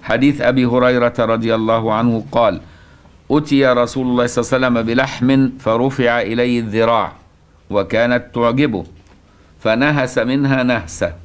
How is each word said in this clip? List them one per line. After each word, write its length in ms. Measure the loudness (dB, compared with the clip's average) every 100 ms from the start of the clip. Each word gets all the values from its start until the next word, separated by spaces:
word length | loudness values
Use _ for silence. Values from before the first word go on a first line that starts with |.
حديث 380 | -2 2 2 2
أبي 240 | 0 2
هريرة 500 | 0 2 2 2 0 0
رضي 360 | -2 0 0
الله 380 | 0 0 0 0
عنه 320 | 0 0 -2 -2
قال: 280 | 0 0 0 -12 -20 -20 -20 -20 -20 -2
"أُتي 360 | -2 0 2 2
رسول 400 | 2 0 -2 -2
الله 200 | 0 0
صلى 320 | -2 -2 0
الله 80 | 0
عليه 120 | 0
وسلم 140 | 0
بلحم 560 | 0 -2 -2 2 2 2 -2
فرفع 640 | -2 0 0 0 0 0
إليه 400 | -2 -2 0 -2
الذراع، 520 | -2 0 2 2 -2 -8 -20 _ _ _ _
وكانت 540 | -4 0 0 0 0 -4
تعجبه، 500 | -2 0 2 0 -2 -8 -18 -20 -20 _ _ _ -6
فنهس 580 | -2 2 2 0 -2 -2
منها 440 | -2 0 0 0
نهسة" 500 | 0 -2 -4 -6 -6 -6